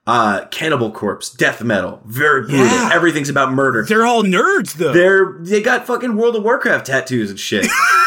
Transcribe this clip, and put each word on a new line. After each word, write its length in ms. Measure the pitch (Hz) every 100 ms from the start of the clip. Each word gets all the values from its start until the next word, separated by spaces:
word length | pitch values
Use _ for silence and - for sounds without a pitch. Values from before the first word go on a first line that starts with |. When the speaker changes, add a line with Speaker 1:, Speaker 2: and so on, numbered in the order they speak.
| -
Speaker 1:
uh, 400 | 226 107 - -
Cannibal 440 | - 160 139 113
Corpse, 380 | - 104 - -
death 320 | - 151 -
metal, 380 | 117 104 90 - 107
very 360 | 120 151 135
brutal. 240 | 117 139 123
Speaker 2:
Yeah. 240 | - -
Speaker 1:
Everything's 360 | 170 165 151 143
about 240 | 139 131
murder. 320 | 131 135 117 107
Speaker 2:
They're 200 | 214 233
all 180 | 233
nerds, 500 | 208 180 330 392 208
though. 180 | 147 180
Speaker 1:
They're, 460 | 175 180 196 190 160
they 220 | 170 208
got 240 | 220 247 240
fucking 280 | 233 247 214
World 180 | 233 226
of 80 |
Warcraft 420 | 208 254 240 143 -
tattoos 440 | 135 120 123 104
and 100 | 95
shit. 280 | - 107 87
Speaker 2:
<laughs> 60 | - - -